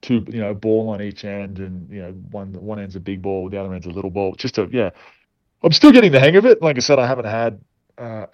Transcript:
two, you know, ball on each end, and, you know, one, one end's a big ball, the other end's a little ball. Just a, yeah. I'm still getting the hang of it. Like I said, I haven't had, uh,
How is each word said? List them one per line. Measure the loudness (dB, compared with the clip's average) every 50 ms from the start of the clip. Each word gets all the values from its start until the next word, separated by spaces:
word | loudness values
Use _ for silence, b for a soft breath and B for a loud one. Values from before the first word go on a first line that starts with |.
two, | -4 -2 -2 -2 -2 -6
you | -10 -8
know, | -8 -8 -8
ball | -6 -2 0 0 0 0 -4
on | -8 -8
each | -10 -12 -12 -12 -12
end, | -12 -10 -10 -12 -12 -12 -14
and, | -12 -12 -12 -14 -16 -16
you | -16 -16
know, | -16 -16 -16 -18 -20 -16
one, | -16 -16 -14 -14 -16
one | -16 -12 -12 -12 -12
end's | -12 -14 -14
a | -14
big | -12 -10 -12 -8
ball, | -8 -6 -6 -6 -8 -8
the | -10 -10
other | -10 -10
end's | -10 -12 -12
a | -12
little | -12 -10 -10 -8
ball. | -6 -4 -4 -4 -6
Just | -6 -10 -6 -4 -4
a, | -4 -4
yeah. | -2 -4 -4 -4 -6 b b b b b b b _ _ _ _ _ 0
I'm | 0 2
still | 4 8 8 10
getting | 10 10 8 6
the | 6 6
hang | 4 6 6
of | 6 6
it. | 6 4 4
Like | 4 -2 -2
I | -2
said, | 0 2 2 2
I | 2
haven't | 0 -2 -4 -4
had, | -6 -4 -4 -4 -4 -6 -8 _ _ _ _ _ _ _
uh, | -18 -16 -14 -14 -14 -16 -14